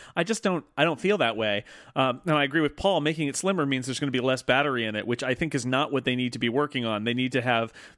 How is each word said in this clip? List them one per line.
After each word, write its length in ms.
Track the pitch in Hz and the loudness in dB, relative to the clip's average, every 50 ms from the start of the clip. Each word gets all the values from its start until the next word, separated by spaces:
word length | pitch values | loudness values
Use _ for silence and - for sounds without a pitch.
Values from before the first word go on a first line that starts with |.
| - - - | -18 -8 -4
I 80 | 170 170 | -4 -2
just 180 | 196 226 - | -2 -2 -2
don't, 240 | - 196 180 151 - _ - | 0 -2 -2 -2 -4 _ 0
I 80 | 139 151 | 2 2
don't 160 | 170 151 - | 2 2 0
feel 200 | - 190 208 180 | 0 0 2 2
that 180 | 131 117 110 | 2 0 2
way. 260 | 110 110 107 101 101 - - - - - - - | 0 0 0 0 -2 -4 -8 -20 -20 -18 -8 -2
Um, 260 | 139 131 131 123 131 - | 0 0 0 0 -2 0
and 100 | 175 151 | 0 2
I 80 | 147 143 | 2 2
agree 180 | 135 139 165 | 2 2 2
with 140 | 151 143 - | 0 0 -2
Paul, 260 | - - 196 190 156 | 0 0 2 2 2
making 260 | 147 151 160 165 156 | 2 0 -2 -2 -4
it 80 | 139 135 | -4 -4
slimmer 320 | - - 190 196 175 143 | -2 -2 0 0 2 0
means 180 | 139 135 131 120 | 0 0 -2 -2
there's 140 | 135 123 - | -4 -4 -2
gonna 120 | 147 139 | -2 0
be 80 | 127 127 | 0 0
less 220 | 120 131 131 127 | 2 2 0 0
battery 440 | - - 123 135 147 147 131 120 113 | 2 2 2 4 4 2 0 0 -2
in 100 | 110 107 | -2 -2
it, 100 | 107 - | -2 -2
which 160 | 110 120 - | -2 -2 -2
I 140 | 135 127 127 | 0 -2 -2
think 180 | - 175 151 147 | -2 -2 -2 -2
is 100 | 135 113 | -2 -2
not 280 | 127 127 135 151 131 | 0 0 0 0 0
what 140 | 139 131 - | -2 -2 0
they 100 | 131 127 | 0 0
need 180 | 123 127 123 113 | 0 0 -2 -2
to 60 | 117 | -2
be 100 | 123 117 | -2 0
working 340 | 113 139 147 139 - 131 120 | 0 0 -2 -2 -2 -4 -2
on. 200 | 113 107 104 107 | -2 -2 -2 0
They 100 | 120 120 | -2 0
need 200 | 127 127 127 127 | 0 -2 0 0
to 80 | 127 | 0
have 300 | 117 127 120 113 113 113 - - - - - | 0 2 2 2 0 -2 -8 -16 -20 -20 -14